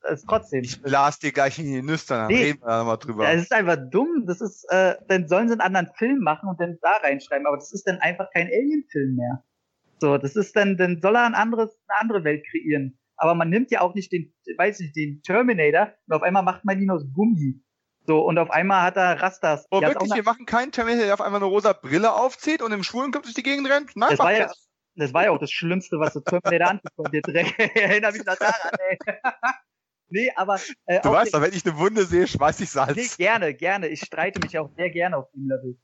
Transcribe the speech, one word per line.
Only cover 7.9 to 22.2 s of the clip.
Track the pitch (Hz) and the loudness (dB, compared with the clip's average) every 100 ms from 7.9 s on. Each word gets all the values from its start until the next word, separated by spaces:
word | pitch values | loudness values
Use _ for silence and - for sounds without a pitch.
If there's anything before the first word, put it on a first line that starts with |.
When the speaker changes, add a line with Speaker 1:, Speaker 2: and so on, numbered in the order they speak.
| 180 | -2
Speaker 1:
einfach | 160 180 185 | -2 -2 -4
kein | 175 175 | -2 0
Alien-Film | 196 277 302 - 147 135 | 0 0 -2 -4 -4 -2
mehr. | 123 120 127 _ _ _ _ _ _ | -2 -4 -8 _ _ _ _ _ _
So, | 151 139 | 2 2
das | 135 | 0
ist | 214 196 214 | -2 -2 2
dann, | 202 185 | 2 2
dann | 180 175 | 0 2
soll | 185 | 2
er | 233 240 | 4 2
ein | |
anderes, | 220 226 226 220 _ _ | 2 0 0 -2 _ _
eine | 202 | -2
andere | 226 208 | 0 0
Welt | 151 147 151 | 0 -2 -4
kreieren. | 160 156 147 135 - _ - | -8 -2 -2 -4 -10 _ -2
Aber | 160 170 | 0 2
man | 165 | 2
nimmt | 196 254 | 0 0
ja | 214 | 0
auch | 180 | 0
nicht | 196 185 | -2 -4
den, | 180 156 _ - - | -6 -6 _ -16 0
weiß | 190 208 | 0 0
nicht, | 165 156 | -10 -6
den | 151 143 | -6 -6
Terminator | - 196 247 202 151 156 202 _ - | -2 2 2 4 4 4 2 _ -2
und | 156 | 0
auf | |
einmal | 180 190 | 2 2
macht | 185 180 | 0 -2
man | 202 196 | -2 0
ihn | 196 | 0
aus | 175 139 | -2 -4
Gummi. | 139 214 190 139 131 _ _ _ _ | 0 2 2 0 -4 _ _ _ _
So, | - 156 156 | 0 2 4
und | 165 | 2
auf | 165 | 2
einmal | 156 185 196 | 2 2 4
hat | 180 190 | 2 2
er | 180 170 | 2 2
Rastas. | 185 - 165 147 - | -2 -2 -2 -2 0
Speaker 2:
Oh, | 190 | 2
Speaker 1:
Die | |
hat | 160 | 2
Speaker 2:
wirklich? | 277 196 | 0 -2
Speaker 1:
auch | 254 | 0
Speaker 2:
Wir | |
machen | 208 233 240 | 0 -4 -2
keinen | 226 262 | -2 -2
Terminator, | - 233 240 | -4 0 2
der | 208 | 2
auf | 196 | 0
einmal | - 202 | 0 0
eine | 196 | 2
rosa | 202 202 | 2 2
Brille | 190 135 156 220 | 0 0 2 2
aufzieht | 214 | 2